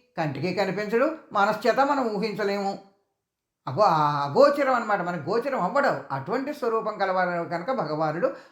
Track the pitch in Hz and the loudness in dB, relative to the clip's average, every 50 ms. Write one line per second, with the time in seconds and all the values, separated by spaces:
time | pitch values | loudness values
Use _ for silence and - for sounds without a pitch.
0 | _ _ _ 180 160 151 131 135 139 185 170 208 190 190 180 202 214 196 226 233 | _ _ _ -4 -4 -4 -2 -2 -4 -2 -2 -2 -2 -2 -2 -4 -2 0 0 2
1 | 269 320 320 - - - - 208 196 214 214 214 - 240 214 254 269 285 285 269 | 2 0 -2 -4 -10 -4 0 2 2 2 2 2 0 2 2 4 2 2 2 0
2 | 254 226 208 190 202 220 196 185 208 202 202 202 196 196 196 - - - _ _ | 0 -2 -2 -2 -2 -4 -4 -2 -2 -2 -2 -2 -2 -4 -4 -6 -10 -20 _ _
3 | _ _ _ _ _ _ _ _ _ _ _ _ - 143 131 165 214 190 170 156 | _ _ _ _ _ _ _ _ _ _ _ _ -10 -4 2 4 4 4 4 4
4 | 151 147 147 143 143 139 135 214 277 294 285 294 277 262 254 233 226 214 202 185 | 4 2 2 0 -2 2 4 6 6 6 6 4 2 2 2 0 0 0 -2 -2
5 | 175 175 180 170 135 160 208 233 233 277 262 220 175 185 233 285 277 - 156 139 | -2 -2 -4 -4 -4 -2 -2 -2 -2 -2 -2 -2 -2 0 2 2 2 2 0 -2
6 | - - 135 139 131 175 214 262 269 285 294 - 254 233 226 220 208 214 202 185 | -4 -6 -8 -6 -4 -4 -4 -4 -4 -6 -6 -4 -2 -2 -2 -2 -2 -4 -4 -2
7 | 196 190 185 185 185 175 175 170 170 - 170 165 175 262 269 220 170 151 156 151 | 0 0 2 2 0 0 0 -2 -4 -4 -6 -6 -4 -4 -2 -2 -2 -2 -2 -2
8 | 160 156 151 175 226 294 - - - - | 0 -2 0 0 0 -2 -2 -4 -14 -20